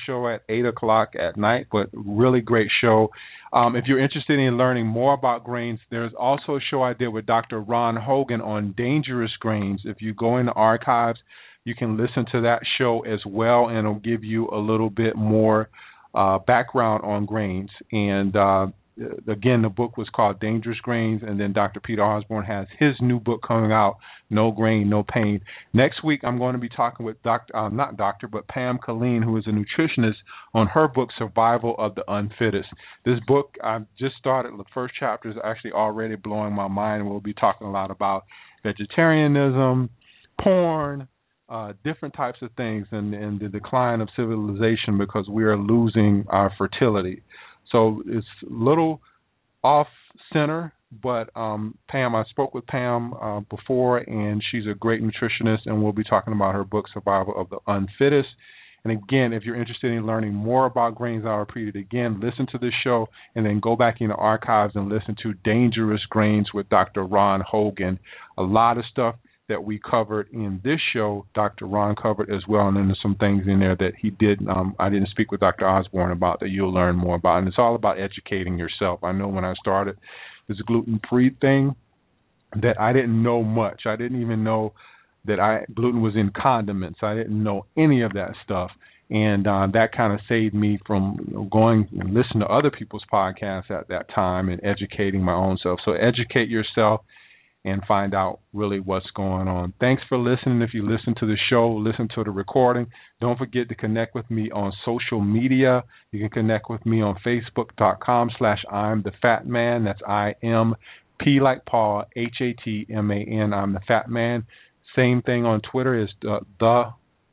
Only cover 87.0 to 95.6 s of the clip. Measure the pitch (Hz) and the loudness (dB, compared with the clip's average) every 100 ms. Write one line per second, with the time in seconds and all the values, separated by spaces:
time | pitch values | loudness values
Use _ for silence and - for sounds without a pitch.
87 | 107 110 110 107 107 101 - - 156 135 | -4 -4 -4 -2 -2 -2 -4 2 4 4
88 | 110 98 87 - - 95 90 - _ _ | 2 -2 -6 -10 -6 -4 -4 -10 _ _
89 | - 107 107 101 101 98 95 107 110 - | -4 2 2 4 2 2 2 4 2 2
90 | 113 101 - 117 110 104 104 101 - 101 | 0 0 0 0 2 2 0 0 0 0
91 | 98 - - - 101 107 110 110 101 95 | 0 -4 -8 -8 0 4 6 6 2 -2
92 | 92 107 127 113 101 120 147 - 107 104 | 0 2 2 0 2 2 2 -2 -8 -14
93 | - 104 95 95 104 95 - 92 - 90 | -2 0 0 -2 -6 -6 -6 -8 -6 -8
94 | - - 92 90 95 90 101 101 101 - | -2 0 2 0 -2 -2 -2 -2 -4 -2
95 | 98 95 90 90 95 95 | -2 0 2 2 0 0